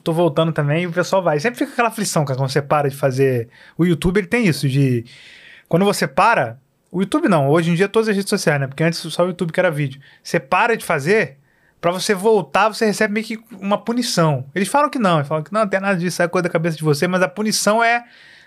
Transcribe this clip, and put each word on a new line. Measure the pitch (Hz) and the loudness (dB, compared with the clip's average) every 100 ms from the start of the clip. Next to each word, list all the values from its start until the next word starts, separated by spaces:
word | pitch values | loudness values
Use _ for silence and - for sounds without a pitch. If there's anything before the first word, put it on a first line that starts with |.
tô | - | -4
voltando | 165 170 147 165 | 0 2 2 0
também | 156 143 160 | 0 0 0
e | 175 | -2
o | |
pessoal | 170 170 190 | -4 0 0
vai. | 175 147 | 0 0
Sempre | 226 240 | -2 -4
fica | 277 | -6
aquela | - 233 | -2 -2
aflição, | - 196 170 | -2 -2 -2
cara, | 135 131 | -2 -2
quando | 135 | -2
você | 147 | -2
para | 143 151 139 | 0 0 0
de | 139 | 0
fazer. | 139 127 135 123 117 - - - | -2 2 2 0 -4 -14 -14 -2
O | 175 | 0
YouTube, | 160 185 196 | 2 2 0
ele | 180 | 0
tem | 240 202 | 0 0
isso | 139 139 | 0 0
de. | 135 135 120 117 - - - - - - | 2 2 0 -4 -20 -20 -20 -20 -18 -2
Quando | 170 202 | 2 2
você | - 185 | 0 -2
para. | - 214 208 120 117 _ _ _ | 2 4 4 0 -6 _ _ _
O | 175 | -4
YouTube | 196 302 330 | -2 0 2
não, | 165 139 | 2 4
hoje | 165 165 | 2 2
em | 165 | 0
dia | 202 | 2
todas | 220 220 | 0 0
as | 196 | -2
redes | 196 | -2
sociais, | 196 170 143 | -2 0 0
né? | 135 | -2
Porque | 139 | -2
antes | 160 165 | -2 -2
só | 165 - | -8 -2
o | 180 | -2
YouTube | 175 175 | -2 -4
que | 185 | 0
era | 180 | 0
vídeo. | 147 139 135 - _ | 0 -6 -6 -20 _
Você | - 170 | -6 -4
para | - 180 226 220 | 0 0 2 0
de | - | -2
fazer, | 160 143 214 160 - _ _ _ - | -2 0 0 0 -8 _ _ _ -4
pra | 170 | -2
você | 180 - | -2 -2
voltar, | 190 214 214 156 185 214 | 0 2 2 2 0 0
você | 202 220 | 0 -2
recebe | 202 214 | 0 -2
meio | 208 220 | -2 -6
que | 220 - 190 | -10 -12 -10
uma | 196 202 | -4 -4
punição. | - 240 240 - 160 135 - | -2 -4 -2 0 0 0 -4
Eles | 180 196 | -4 0
falam | 285 294 | 2 0
que | 269 | 0
não, | 202 160 | 2 2
eles | 143 | 0
falam | 156 | -4
que | 151 | -4
não, | 208 | -2
não | 208 | 0
tem | 196 | 0
nada | 196 185 | 0 -2
disso, | 175 170 | -2 -2
é | 170 | 0
coisa | 180 | 0
da | 175 | 0
cabeça | 170 170 156 | -2 -2 -2
de | |
você, | 156 143 180 | 0 2 2
mas | 185 | 0
a | 180 | 0
punição | 196 214 - 202 226 | -2 -4 0 2 2
é, | 233 240 240 - - - | 2 0 -4 -20 -20 -20